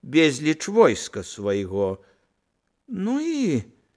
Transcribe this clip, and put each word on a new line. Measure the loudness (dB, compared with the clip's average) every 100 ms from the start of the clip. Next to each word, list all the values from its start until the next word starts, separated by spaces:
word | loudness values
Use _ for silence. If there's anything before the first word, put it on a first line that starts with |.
безліч | 2 4 4 2 -2 -2 0
войска | 4 4 4 -6 -12
свайго. | -12 -8 -2 -2 -2 -2 -2 -4 _ _ _ _ _ _ _ _ _
Ну | -6 -4 -2
і | -2 -2 -2 -2 -4 _ _